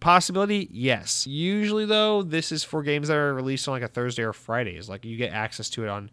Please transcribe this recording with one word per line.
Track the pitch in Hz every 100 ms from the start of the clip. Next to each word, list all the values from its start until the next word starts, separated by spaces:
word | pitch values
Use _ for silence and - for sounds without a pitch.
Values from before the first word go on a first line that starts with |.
possibility, | 165 180 - 185 202 208 185
yes. | 107 131 117 - - -
Usually, | 143 170 208 208 214
though, | 214 214 214 208
this | 185 160 160
is | 156
for | - 160
games | 147 147 147
that | 151
are | 143
released | 131 131 135 -
on, |
like, | 131
a | 117
Thursday | - 123 120
or | 113
Friday. | 104 - 117 113 82
It's | 107
like, | 98
you | 113 113
get | 120
access | 101 110 - 120
to | -
it | 110
on | 101 101